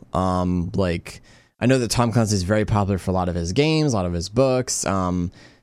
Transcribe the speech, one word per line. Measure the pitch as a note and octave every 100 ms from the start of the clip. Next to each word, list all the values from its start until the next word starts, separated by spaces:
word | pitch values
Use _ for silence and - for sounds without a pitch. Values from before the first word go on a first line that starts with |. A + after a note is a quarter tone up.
| -
um, | - F#2 F#2 F2+ F2+ F2
like, | G#2 F#2 F2 - - - - _ -
I | A#2
know | C3
that | A2+
Tom | B2 A#2+
Clancy | A2+ G#2+
is | G#2
very | F2 G#2+ G#2
popular | G#2 G2 F#2+
for | -
a |
lot | F#2 F2+
of |
his | F2 E2+
games, | G2+ D3+ D#3 D3+
a | A2
lot |
of | F2+
his | F2 F#2
books, | A2 C3+ B2+ B2+ -
um, | - G2 F#2 F2+ F2+ - - _